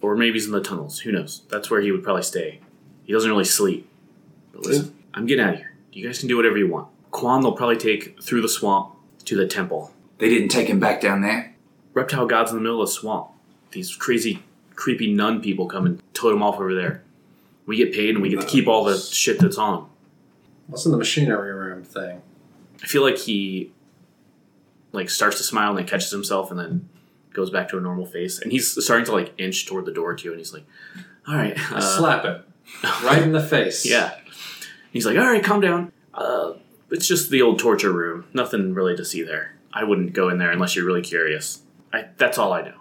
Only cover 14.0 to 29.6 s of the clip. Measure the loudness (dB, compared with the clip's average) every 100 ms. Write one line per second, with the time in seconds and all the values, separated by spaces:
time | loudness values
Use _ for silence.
14 | -2 0 0 -6 -10 _ _ -8 -2 0
15 | 2 2 2 0 -2 -2 -4 0 0 0
16 | -8 0 2 4 2 0 -2 -2 -2 -6
17 | _ _ _ _ _ _ -6 2 2 2
18 | 2 2 2 0 2 2 6 4 4 0
19 | 0 0 0 4 4 4 -2 -2 -6 _
20 | _ _ _ _ _ _ -16 -4 2 2
21 | 2 2 2 2 -2 -8 -10 -12 -14 -12
22 | -10 -12 -18 _ _ _ -20 -18 -2 2
23 | 2 0 -2 -4 -2 -6 -8 _ _ _
24 | _ _ _ _ _ _ _ _ _ -10
25 | -6 0 0 0 -2 0 0 0 -2 -2
26 | -2 -6 -2 -2 -2 -6 -4 -6 -6 _
27 | _ _ _ -6 -2 -2 -4 -4 -4 -6
28 | -8 -6 -6 -6 -4 -2 -2 -2 2 2
29 | 2 0 -2 -6 -6 -6